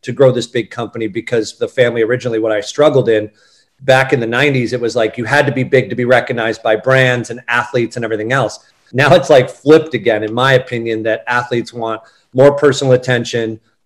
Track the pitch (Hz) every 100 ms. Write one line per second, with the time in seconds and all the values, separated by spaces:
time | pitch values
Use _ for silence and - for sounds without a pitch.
0 | - 120 135 120 113 123 104 - 113 117
1 | 110 98 113 117 107 - 110 - 120 117
2 | 110 131 123 113 110 107 101 - 151 139
3 | 113 110 107 _ _ _ _ _ 131 131
4 | 131 139 113 120 147 135 113 123 117 120
5 | 110 - 113 143 139 131 127 131 - -
6 | 120 123 117 120 113 110 117 110 127 131
7 | 127 123 113 120 - 120 120 123 117 -
8 | 113 110 110 135 110 - _ _ _ -
9 | 143 175 135 143 131 - 139 160 160 117
10 | 104 107 107 113 131 127 127 120 117 110
11 | 110 113 - 123 120 120 117 120 113 110
12 | _ _ _ 127 139 143 147 131 135 127
13 | 127 123 117 117 113 110 _ _